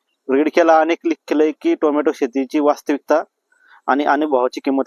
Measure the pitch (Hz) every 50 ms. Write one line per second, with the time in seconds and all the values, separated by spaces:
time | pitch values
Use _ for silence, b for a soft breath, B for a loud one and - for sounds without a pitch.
0 | _ _ _ _ - - 131 139 156 151 - 175 165 165 160 160 160 160 170 -
1 | - 339 151 _ - - - 147 156 156 147 _ - 165 165 - 160 151 143 147
2 | 139 156 143 - 147 120 120 135 135 127 - 151 147 147 139 - - - 147 135
3 | _ - 151 160 165 _ _ _ _ b b b b b b b b - 127 143
4 | 147 143 143 143 156 156 139 123 123 131 - - - 143 135 135 131